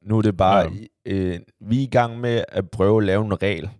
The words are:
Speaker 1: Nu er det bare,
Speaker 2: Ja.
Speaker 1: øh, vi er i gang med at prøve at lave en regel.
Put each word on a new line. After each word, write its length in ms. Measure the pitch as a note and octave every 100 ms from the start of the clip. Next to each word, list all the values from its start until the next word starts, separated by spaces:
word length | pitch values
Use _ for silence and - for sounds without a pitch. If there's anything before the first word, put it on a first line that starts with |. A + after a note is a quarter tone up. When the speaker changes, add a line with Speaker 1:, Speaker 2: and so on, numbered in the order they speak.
| G2+
Speaker 1:
Nu 120 | A2
er 40 |
det 160 | G#2+ F#2
bare, 340 | F#2+ G2 D#2+ G2 A#2 _ -
Speaker 2:
Ja. 60 |
Speaker 1:
øh, 280 | G2 F#2 F2 - _ G2+
vi 80 | B2+
er 40 |
i 20 | C3
gang 280 | B2 A#2+ A#2
med 240 | A#2+ A#2 -
at 220 | G2 F#2
prøve 280 | G#2 G2 A2
at 40 | G2
lave 200 | G2 A2
en 160 | F#2+
regel. 280 | G2 E2 G2+